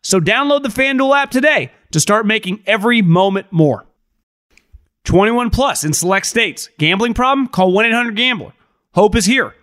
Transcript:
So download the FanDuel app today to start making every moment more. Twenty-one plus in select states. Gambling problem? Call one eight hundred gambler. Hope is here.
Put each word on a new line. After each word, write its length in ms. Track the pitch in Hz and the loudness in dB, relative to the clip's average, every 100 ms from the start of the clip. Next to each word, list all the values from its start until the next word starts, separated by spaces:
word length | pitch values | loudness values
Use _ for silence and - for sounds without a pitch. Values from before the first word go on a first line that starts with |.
So 160 | - 190 | 0 0
download 420 | 165 226 285 285 | 2 0 0 0
the 80 | 277 | -2
FanDuel 480 | 208 269 269 269 277 | -2 -2 0 2 2
app 140 | 277 | 0
today 400 | 254 285 277 127 _ _ | 0 2 0 -4 _ _
to 80 | 156 | -4
start 280 | - 208 208 | 0 0 0
making 340 | 220 202 170 - | -2 -2 -8 -2
every 340 | 214 214 233 | 0 2 2
moment 460 | 185 170 196 190 - | 4 4 2 0 -4
more. 380 | 165 156 110 - _ _ _ _ _ _ _ _ - _ _ - | 0 0 0 -10 _ _ _ _ _ _ _ _ -20 _ _ 0
Twenty-one 440 | 170 208 240 233 | 2 2 0 -2
plus 340 | - 269 - | 0 -2 -2
in 80 | 151 | -4
select 360 | 147 175 190 - | -2 -2 -2 -2
states. 420 | 226 214 - - _ | -2 -4 -6 -18 _
Gambling 380 | 156 190 240 226 | -2 0 -2 -2
problem? 320 | 254 277 254 | 0 0 -2
Call 240 | - 185 | 0 2
one 160 | 185 226 | 2 2
eight 60 | |
hundred 220 | 226 240 208 | 0 -2 -2
gambler. 380 | 254 226 120 _ _ _ _ | -2 -2 -8 _ _ _ _
Hope 220 | - 208 226 | 0 2 2
is 100 | 185 | 0
here. 300 | 262 147 - | 0 -2 -8